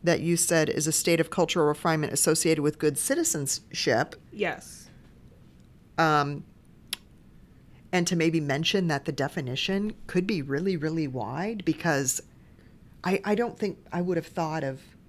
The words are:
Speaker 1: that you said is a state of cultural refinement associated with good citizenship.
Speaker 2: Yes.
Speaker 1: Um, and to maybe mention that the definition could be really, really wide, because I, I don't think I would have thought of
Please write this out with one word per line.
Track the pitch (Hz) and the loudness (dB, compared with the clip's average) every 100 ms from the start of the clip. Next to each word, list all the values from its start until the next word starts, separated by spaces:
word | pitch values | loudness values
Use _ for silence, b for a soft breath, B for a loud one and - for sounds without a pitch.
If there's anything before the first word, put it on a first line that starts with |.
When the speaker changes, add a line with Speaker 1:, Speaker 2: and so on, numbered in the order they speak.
Speaker 1:
that | 165 160 | 2 2
you | 147 170 | 2 2
said | - 165 156 | 4 4 2
is | - 151 | 0 0
a | |
state | 156 - 170 | 0 2 2
of | 156 | 2
cultural | - 160 180 151 | 2 0 4 2
refinement | 151 175 160 147 | 2 0 0 0
associated | 143 - 160 175 156 | 0 2 2 2 2
with | 147 151 | 2 2
good | 151 139 | 0 0
citizenship. | - 294 320 156 139 - - - - 117 143 - - | 0 0 0 -2 -2 -4 -6 -4 0 2 0 -6 -18
Speaker 2:
Yes. | - 185 - - - - - - - - - - - - - - - | -4 -4 -4 -12 -20 -20 -20 -20 -20 -20 -20 -20 -20 -20 -20 -10 0
Speaker 1:
Um, | 160 151 143 143 - - - - - - - - - b b b b b - | 4 4 2 -4 -12 -20 -20 -20 -16 -16 -16 -20 -20 b b b b b -2
and | 180 175 | 0 2
to | |
maybe | 170 165 165 | 2 2 2
mention | 147 135 165 202 175 | 0 0 0 0 2
that | 143 - | 0 -2
the | |
definition | 143 139 - 131 127 - 196 208 - - | -2 -2 -2 -4 -4 -2 -2 -2 -8 -2
could | 180 190 | -2 0
be | 202 | -2
really, | 139 139 190 180 | -2 -2 0 0
really | 156 160 147 | -2 -2 -2
wide, | 127 107 135 202 220 | -4 -6 -4 -4 -4
because | 175 156 175 143 139 - - B B B B B B B | -2 0 0 0 0 -4 -6 B B B B B B B
I, | 180 190 | -2 -2
I | 202 | 0
don't | 208 240 - | 0 -2 -4
think | 208 175 - | -6 -6 -8
I | 175 | -4
would | 175 170 | -2 -2
have | 156 | -4
thought | - 160 160 | -4 -2 -2
of | 139 131 - - | -4 -8 -16 -20